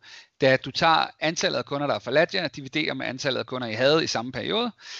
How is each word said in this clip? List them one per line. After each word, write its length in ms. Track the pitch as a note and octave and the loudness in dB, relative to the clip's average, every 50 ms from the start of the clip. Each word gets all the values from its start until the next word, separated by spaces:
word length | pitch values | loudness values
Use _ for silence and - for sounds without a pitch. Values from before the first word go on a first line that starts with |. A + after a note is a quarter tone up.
| _ - - - - _ _ - | _ -20 -20 -20 -20 _ _ 2
det 80 | - C3 | 4 4
er, 40 | C3 | 4
at 120 | C3 - | 4 2
du 60 | C3 | -2
tager 360 | - - F3 E3 D#3+ D#3 - - - - | -4 0 4 4 4 4 2 0 -2 -4
antallet 380 | D#3+ D#3 E3+ - - F3+ D3+ B2+ | -4 -4 -2 -2 -2 -2 -2 -4
af 80 | B2 | -4
kunder, 220 | - C#3+ C#3 D3 C#3 | -4 -4 -4 -2 -2
der 60 | A#2 | -2
har 60 | G#2+ | -2
forladt 340 | - B2 B2+ D3 E3+ F3 - | -2 0 2 4 4 4 2
jer, 140 | F#3+ F3 C#3 | -2 -4 -4
dividerer 460 | - D3+ C#3 C3+ - D#3 D3 D3 C#3 | -6 -10 -10 -6 -4 -2 -2 -2 -2
med 120 | C3+ B2 | -4 -4
antallet 340 | A2+ A#2+ C3 - C#3+ B2+ A2+ | -6 -6 -4 -4 -2 -2 -2
af 60 | A#2 | -4
kunder, 220 | - B2+ B2+ B2 A#2 | -4 -6 -6 -6 -4
I 60 | G#2+ | -2
havde 300 | A2 B2+ C#3 D3+ D#3+ D#3 | 2 4 4 4 4 2
i 40 | - | 0
samme 240 | - A#2+ A2+ B2+ | -2 -4 -4 -6
periode, 400 | - B2 G#2+ C3+ F#3+ G#3+ A#3+ A#3+ - _ - - - - | -6 -6 -4 -4 -2 -2 -2 -4 -6 _ -14 -16 -16 -16